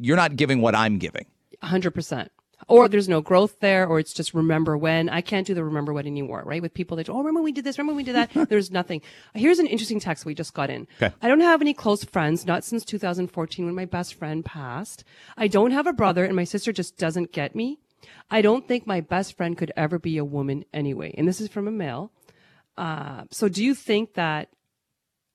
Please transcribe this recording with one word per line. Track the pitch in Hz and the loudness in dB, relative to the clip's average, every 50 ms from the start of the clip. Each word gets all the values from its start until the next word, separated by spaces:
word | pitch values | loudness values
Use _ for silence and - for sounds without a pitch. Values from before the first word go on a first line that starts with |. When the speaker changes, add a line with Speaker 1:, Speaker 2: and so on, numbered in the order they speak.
Speaker 1:
you're | 120 123 160 | 0 2 2
not | 180 170 151 147 | 4 2 2 2
giving | 139 151 131 135 123 | 0 2 2 4 4
what | 113 113 110 | 4 4 4
I'm | 110 113 110 104 92 | 4 4 2 2 0
giving. | 87 80 - - - - _ _ _ _ - - | -2 -4 -6 -10 -12 -14 _ _ _ _ -20 -14
Speaker 2:
A | - | -4
hundred | 160 185 185 180 175 | -2 -2 0 0 -2
percent. | - 175 160 - 151 120 98 - - _ _ _ _ _ - | -4 -6 -6 -6 -6 -8 -8 -10 -16 _ _ _ _ _ 4
Or | - 233 240 240 196 | 8 10 10 10 8
there's | 208 208 190 185 | 6 2 2 2
no | 170 156 | 2 0
growth | 151 - 180 180 208 208 - _ | 2 4 4 4 4 2 0 _
there, | 208 196 190 185 185 | 2 4 4 4 4
or | 165 165 156 | 2 2 0
it's | 156 - | 0 -2
just | - - 156 - - | -6 -8 -8 -2 0
remember | 160 160 160 160 156 160 160 151 | 2 2 2 2 2 2 0 0
when. | 147 160 160 160 165 170 170 | 0 0 0 2 2 0 0
I | 156 170 | -2 -2
can't | 175 - 208 190 185 | -2 -2 -2 -2 -2
do | 190 185 | -2 -2
the | 170 160 | -2 -2
remember | 151 156 151 143 151 | -2 -2 -4 -2 -4
when | 147 143 143 | -4 -4 -6
anymore, | 147 143 143 139 127 - - - | -6 -6 -6 -6 -6 -8 -8 -8
right? | - 147 170 | -6 -6 -6
With | 170 - - | -6 -6 -6
people | - 175 - 170 165 | -8 -6 -6 -6 -8
that, | 160 - | -6 -6
"Oh, | 214 262 | -4 -4
remember | 285 311 311 330 | -2 0 0 0
we | 320 302 | 0 -2
did | 254 285 240 | -2 -4 -6
this, | 277 262 294 | -6 -4 -4
remember | 285 302 302 | -4 -4 -4
we | 285 | -4
did | 269 262 240 | -4 -2 0
that." | 240 233 - | 0 0 0
Speaker 1:
<laughs> | - 302 311 - | 0 0 2 2
Speaker 2:
There's | 214 208 190 180 | 2 2 2 0
nothing. | 185 180 180 - 170 151 - - - - - _ - | -2 -2 -2 -2 -6 -8 -8 -12 -20 -20 -20 _ -4
Here's | 214 240 320 359 339 | 2 4 6 6 6
an | 330 | 4
interesting | - 220 220 220 - 220 208 | 2 0 -2 -2 -2 -4 -4
text | - 185 156 - - | -2 -4 -6 -6 -6
we | 160 147 | -8 -8
just | 165 160 - - | -8 -8 -8 -6
got | 160 139 135 | -4 -4 -4
in. | 131 120 - - - - | -4 -8 -10 -14 -2 0
Speaker 1:
Okay. | 120 101 - - | 0 0 0 0
Speaker 2:
"I | 214 240 | 2 4
don't | 277 311 | 6 6
have | 349 339 330 285 | 8 6 6 6
any | 294 294 | 4 0
close | 277 - - 214 208 208 - | 0 0 0 0 0 0 -2
friends, | - - 180 156 147 165 170 - | -2 -2 0 2 2 0 0 0
not | 180 170 - - | -2 -2 -2 -2
since | - 233 226 - | -4 -6 -6 -6
two | - 214 196 | -6 -6 -4
thousand | - 180 175 185 180 175 | -4 -2 -2 -2 -4 -4
fourteen | - 175 160 160 - 190 175 | -4 -6 -6 -6 -6 -6 -6
when | 175 180 | -4 -4
my | 185 185 | -6 -6
best | 175 - 175 180 - - | -4 -4 -6 -6 -6 -8
friend | - 156 151 156 160 160 | -10 -8 -6 -6 -6 -6
passed. | - - 151 135 123 120 151 214 - - - - _ _ - - - - | -8 -10 -12 -10 -8 -8 -8 -10 -10 -14 -18 -20 _ _ -20 -20 -16 -4
I | - 220 196 | -2 0 2
don't | 196 196 220 247 | 4 4 4 4
have | 262 285 285 | 2 2 0
a | 349 | 0
brother, | 277 233 214 190 165 180 185 | 0 2 2 2 2 2 2
and | 190 190 | 2 0
my | 180 175 | -2 -2
sister | - - 202 - 233 | -2 -4 -4 -4 -4
just | 202 - 175 - - - | -4 -4 -6 -8 -6 -4
doesn't | 175 160 160 180 175 - | -4 -2 -2 -2 -4 -4
get | - 160 143 - - | -6 -6 -6 -6 -4
me. | 220 226 262 302 - _ _ _ _ _ - - - - - | -6 -6 -6 -6 -10 _ _ _ _ _ -20 -20 -20 -8 0
I | 226 220 | 2 4
don't | 208 208 226 262 - - | 4 4 4 2 0 -2
think | 247 240 - | -2 -2 -2
my | 220 190 175 | -2 -4 -4
best | 156 - 175 185 196 - - | -2 -2 -2 -2 -2 -4 -6
friend | - 175 165 170 | -4 -4 -4 -4
could | - 165 151 - | -4 -6 -4 -2
ever | 165 156 156 175 165 | -2 -2 0 -2 -2
be | - 170 156 151 | -2 -2 -2 -2
a | 147 | -2
woman | 143 143 143 135 139 139 147 - - - | -2 -4 -4 -2 -2 -4 -6 -8 -8 -6
anyway." | 151 143 139 131 - 78 - - | -4 -2 -2 -4 -4 -8 -8 -2
And | - 156 | 0 0
this | 180 185 - | 0 0 -2
is | 220 208 | -6 -8
from | - 208 202 214 | -6 -6 -6 -4
a | |
male. | 226 208 170 139 117 135 196 233 _ _ _ _ _ _ _ _ _ _ _ _ _ | -4 -6 -6 -6 -6 -8 -10 -12 _ _ _ _ _ _ _ _ _ _ _ _ _
Uh, | - 175 160 156 147 147 143 135 - - - | -8 -8 -6 -6 -8 -8 -10 -12 -14 -16 -14
so | - - 220 202 | -4 -2 0 0
do | 170 196 226 | 0 2 0
you | 269 269 | 0 0
think | - - - 214 208 220 - _ | 0 -2 0 0 0 0 -2 _
that | 180 170 160 151 151 - - _ _ _ _ _ _ _ _ _ _ _ _ _ _ _ _ | -4 -2 -2 -2 -4 -6 -10 _ _ _ _ _ _ _ _ _ _ _ _ _ _ _ _